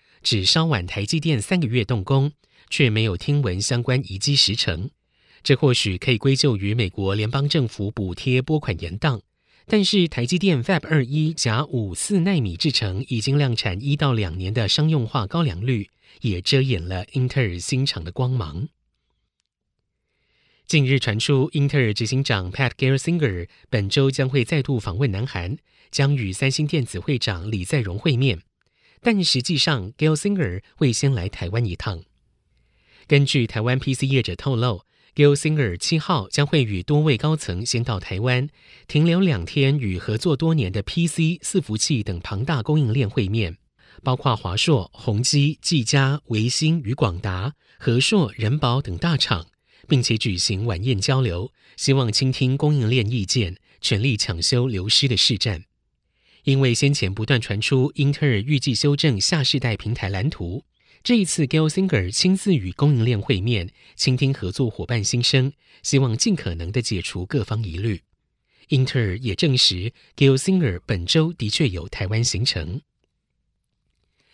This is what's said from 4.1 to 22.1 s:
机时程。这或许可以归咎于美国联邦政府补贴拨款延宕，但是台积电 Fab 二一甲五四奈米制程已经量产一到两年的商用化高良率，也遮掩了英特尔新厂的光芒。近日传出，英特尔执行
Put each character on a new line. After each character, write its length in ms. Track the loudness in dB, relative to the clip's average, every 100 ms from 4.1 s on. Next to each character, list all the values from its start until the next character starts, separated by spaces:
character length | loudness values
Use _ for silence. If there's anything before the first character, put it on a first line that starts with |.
| -4
机 180 | 0 2
时 200 | 2 0
程。 340 | -2 -4 -6 _ _ _ _ _
这 120 | 0 4
或 180 | 4
许 240 | 2 0 -2
可 140 | 0
以 60 | 2
归 180 | 2 2
咎 220 | 2 2
于 160 | 0
美 160 | 0 -2
国 260 | -2 -2 0
联 140 | -2
邦 180 | 0 0
政 200 | 0 0
府 220 | -2 -6
补 220 | -4 -6 -4
贴 260 | 0 0
拨 180 | 0 -2
款 200 | -2 -6
延 160 | -6 -2
宕， 240 | -2 -2 -6 _ _ _ 0
但 180 | 2
是 240 | 4 2 2
台 180 | 0 -2
积 140 | 0
电 240 | 2 2
Fab 240 | 2 -2 2
二 160 | 0
一 300 | 2 0 0
甲 320 | 0 0 0 -2
五 280 | -2 -4
四 280 | -4 -2 0
奈 180 | 2 0
米 180 | 0 -2
制 140 | -2
程 340 | 0 -2 -4 -4
已 120 | -4
经 160 | 0 2
量 180 | 2 0
产 260 | -2 -4
一 140 | -2 0
到 180 | 0
两 240 | 0 -2 -4
年 160 | -4
的 140 | -2 0
商 220 | 2 2
用 160 | 2 0
化 220 | -2 -2
高 160 | 0
良 220 | -2 -2 -2
率， 240 | -2 -4 _ _ -6
也 200 | -4 -2
遮 200 | 0 2
掩 220 | 2 -2
了 220 | -4 -8 -6
英 140 | -2 -2
特 140 | 0
尔 180 | -2 -4
新 260 | -4 -2 -2
厂 180 | -4
的 80 | -6
光 180 | -4 -2
芒。 380 | -2 -4 -6 -10 _ _ _ _ _ _ _ _ _ _ _ _ _ _ _ _ _ _ _ 0
近 160 | 2
日 140 | 4 2
传 220 | 0 0
出， 280 | 2 2 2
英 140 | 0 0
特 100 | 2
尔 160 | 0
执 140 | 0
行 160 | -2